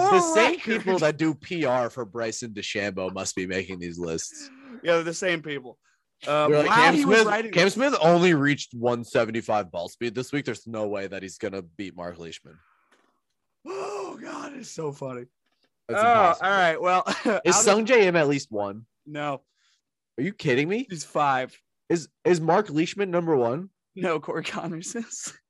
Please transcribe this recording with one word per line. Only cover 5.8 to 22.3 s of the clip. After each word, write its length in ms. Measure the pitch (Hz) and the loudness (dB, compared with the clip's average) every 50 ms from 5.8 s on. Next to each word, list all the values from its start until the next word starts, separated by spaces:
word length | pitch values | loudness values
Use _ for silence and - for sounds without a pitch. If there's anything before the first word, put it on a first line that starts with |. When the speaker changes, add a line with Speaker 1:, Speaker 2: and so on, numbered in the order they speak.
| _ _ _ _ _ _ _ _ - | _ _ _ _ _ _ _ _ -4
Speaker 2:
Uh, 200 | 143 147 151 151 147 | -2 0 2 4 4
Speaker 1:
They're 100 | 151 151 | 4 4
like, 100 | 147 147 | 4 4
Speaker 2:
while 80 | - | 6
Speaker 1:
"Cam 180 | - - 165 165 | 6 6 6 6
Speaker 2:
he 100 | - - | 4 4
was 120 | - 208 226 | 6 6 6
Speaker 1:
Smith, 80 | 220 | 6
Speaker 2:
writing 240 | 214 208 220 226 220 185 | 4 2 0 -2 0 2
Speaker 1:
Cam 120 | 175 175 | 2 2
Speaker 2:
this 100 | 196 190 | 2 2
Speaker 1:
Smith 200 | 208 262 294 262 202 | 2 0 2 2 4
only 340 | 156 165 175 170 170 185 170 | 4 6 6 6 6 6 4
reached 380 | 143 139 143 143 139 - - - | 4 4 2 0 -2 -4 -10 -6
one 280 | 120 113 123 120 117 117 | -2 0 0 0 0 -2
seventy-five 720 | - - 131 117 110 110 117 107 - 110 104 101 85 80 | -2 0 0 0 0 -2 -4 -4 -2 -2 -2 -2 -4 -6
ball 160 | 87 87 90 | -10 -10 -10
speed 260 | - - 120 120 101 | -8 -8 -8 -6 -6
this 160 | 127 127 - - | -6 -6 -6 -6
week. 120 | 147 131 | -6 -4
There's 220 | 131 113 - - 113 | -6 -8 -8 -10 -10
no 180 | 117 110 107 | -8 -6 -4
way 220 | 104 104 98 98 95 | -4 -4 -4 -6 -8
that 140 | 98 95 92 | -8 -10 -12
he's 140 | 95 - - | -12 -10 -10
gonna 240 | 110 101 95 98 90 | -8 -8 -8 -8 -10
beat 340 | 82 80 - 101 90 73 | -12 _ -12 -12 -12 -12
Mark 220 | 87 87 87 87 82 | -12 -12 -12 -12 -12
Leishman." 380 | 85 82 82 - - - 78 78 _ _ _ _ _ _ _ _ _ _ _ _ _ _ _ _ _ _ _ _ - | -14 -14 -16 -16 -18 -20 -20 -20 _ _ _ _ _ _ _ _ _ _ _ _ _ _ _ _ _ _ _ _ -16
Speaker 2:
Oh, 500 | 285 381 392 381 403 415 403 392 339 - 214 | -12 -10 -10 -10 -8 -8 -8 -10 -10 -12 -14
God, 340 | - 330 311 294 294 302 285 | -14 -14 -12 -12 -12 -14 -14
it's 160 | 262 233 - | -14 -16 -14
so 220 | - - 160 147 139 | -12 -10 -8 -8 -8
funny. 320 | - 143 131 127 123 120 - _ _ _ _ _ _ _ _ _ _ _ - | -8 -10 -10 -10 -12 -14 -16 _ _ _ _ _ _ _ _ _ _ _ -4
Speaker 1:
That's 140 | - 202 214 | -2 2 4
Speaker 2:
Oh, 60 | 233 | 6
Speaker 1:
impossible. 360 | 233 220 196 175 170 - 175 190 | 6 6 6 4 4 2 2 2
Speaker 2:
all 40 | 202 | 2
right, 240 | 196 180 165 160 160 | 4 4 4 2 2
well, 240 | 170 180 180 180 - | 2 2 2 2 2
<laughs> 180 | 202 - - - | 0 -4 -2 0
Speaker 1:
Is 20 | |
Speaker 2:
out 140 | - 208 185 - | 0 0 2 2
of 80 | 165 180 | 2 4
Speaker 1:
Sung 300 | 202 208 214 196 220 226 | 4 6 6 4 4 4
J 200 | 214 262 233 202 | 4 6 6 6
M 80 | 185 175 | 6 4
at 120 | 170 151 143 | 4 4 4
least 220 | 143 139 - - 110 | 2 0 -2 -6 -6
one? 340 | 104 101 101 101 110 113 - _ _ _ | -4 -4 -4 -6 -10 -16 -20 _ _ _
Speaker 2:
No. 360 | 151 147 147 147 147 139 127 _ _ _ _ _ _ _ _ _ _ _ _ _ _ _ - | -12 -10 -8 -6 -6 -8 -8 _ _ _ _ _ _ _ _ _ _ _ _ _ _ _ -6
Speaker 1:
Are 40 | 135 | -4
you 100 | 185 202 | -4 -4
kidding 360 | - - 151 123 127 147 165 | -4 0 0 2 2 2 0
me? 180 | 202 233 262 - | -2 -4 -4 -6
Speaker 2:
He's 160 | 185 151 - | -10 -12 -10
five. 520 | - - 156 147 139 135 127 127 120 - _ _ _ _ _ _ - | -6 -2 0 0 2 0 0 -2 -6 -10 _ _ _ _ _ _ -2
Speaker 1:
Is, 200 | 165 170 139 - _ _ - | -2 -2 -2 -6 _ _ 2
is 160 | 156 | 2